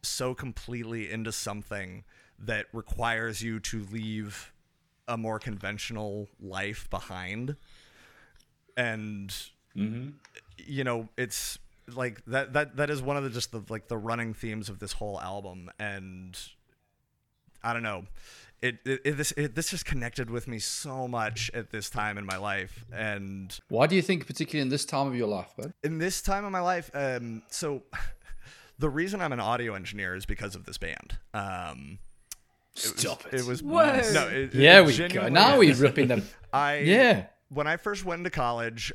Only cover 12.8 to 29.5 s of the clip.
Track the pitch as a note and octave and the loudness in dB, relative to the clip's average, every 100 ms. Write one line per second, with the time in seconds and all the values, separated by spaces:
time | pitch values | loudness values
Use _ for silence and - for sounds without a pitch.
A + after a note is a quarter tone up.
12.8 | D3 D3 B2+ C#3+ C3+ A#2 - A2+ G2+ A2 | -2 -2 -2 -2 -2 -4 -6 -8 -8 -10
13.8 | - A#2 G#2+ A#2 A#2 A2 A#2 A2 G#2 G2+ | -6 -6 -4 -4 -4 -6 -6 -8 -8 -10
14.8 | G#2 - G#2 G2 F2+ G2+ G2 F#2 F2+ - | -8 -6 -6 -6 -8 -8 -10 -14 -16 -10
15.8 | G#2+ G2 F#2+ F#2 F#2 F2+ - - _ _ | -8 -8 -10 -14 -14 -14 -16 -20 _ _
16.8 | _ _ _ _ _ _ _ - A2+ A#2 | _ _ _ _ _ _ _ -10 -4 -2
17.8 | A2+ G2 F#2+ - - - - _ B2+ A#2 | -4 -6 -8 -14 -14 -20 -20 _ -4 -4
18.8 | - C3 C3+ D3 D3 - D3 C#3+ E3 F3+ | -4 -2 -2 -2 -2 -2 -4 -2 -4 -4
19.8 | - C#3 A#2+ - A#2+ A#2 - A2+ - - | -2 -2 -2 -6 -4 -6 -6 -6 -6 -6
20.8 | D#3 C3 B2+ A#2+ A2 G#2+ A2 A#2 A2 A2 | -6 -6 -4 -2 -2 -2 -4 -4 -6 -8
21.8 | G#2 A#2 G#2+ G2+ G2 F#2+ G2+ G2 F#2 - | -6 -2 -2 -2 -4 -4 -2 -2 -4 -10
22.8 | A2+ F2+ A2 G2+ G2 G2 F#2+ - - A2 | -14 -6 -4 -4 -6 -8 -10 -14 -2 4
23.8 | D3+ F#3+ - F#3 - - D#3 D#3 C3+ C#3 | 6 6 4 0 -2 -6 -4 0 0 0
24.8 | - D3 C#3 B2 A2 G2+ F2+ - C3 - | 0 0 0 0 0 0 -4 -10 -12 -6
25.8 | D3+ D#3+ F3 F#3 - G3 G#3 F#3+ F3+ F3+ | -4 -2 -2 -2 0 0 -2 -2 0 0
26.8 | D#3+ C#3+ C#3 B2+ A#2+ A2+ - - D#3+ C#3 | -2 -2 -2 -2 -4 -10 -10 -6 -4 -4
27.8 | - - - - - - - - - - | -8 -4 -2 -4 -10 -12 -12 -20 -20 -2
28.8 | D3+ C#3 F3+ G3+ E3+ B2 G#2 | 0 2 -2 0 -2 0 2